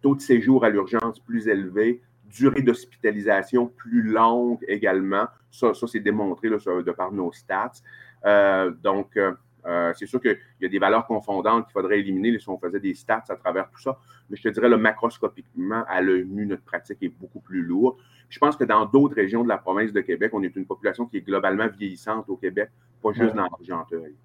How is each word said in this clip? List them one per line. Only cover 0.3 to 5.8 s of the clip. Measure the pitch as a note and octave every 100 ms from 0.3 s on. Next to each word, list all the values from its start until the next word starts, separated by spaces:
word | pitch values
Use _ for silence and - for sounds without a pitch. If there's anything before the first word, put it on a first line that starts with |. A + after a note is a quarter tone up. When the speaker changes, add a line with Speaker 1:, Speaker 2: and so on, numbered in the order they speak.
| B2 A2+ C3
Speaker 1:
à | A2+
l'urgence | G2+ F#2+ A2+ A2+ G#2+
plus | - A#2 A2
élevé, | G2 F#2+ F#2+ A2+ A#2+ _ _ G#2
durée | - C3+ C#3
d'hospitalisation | B2+ A#2 - _ A2 G#2 G#2 G2 F#2+ B2 A#2+
plus | _ A#2 A#2+
longue | A2 A2 A2+ A#2+ A#2+ A#2 -
également. | G2+ G2+ F#2+ F#2+ G2 G#2+ _ _
Ça, | - A#2+
ça | G#2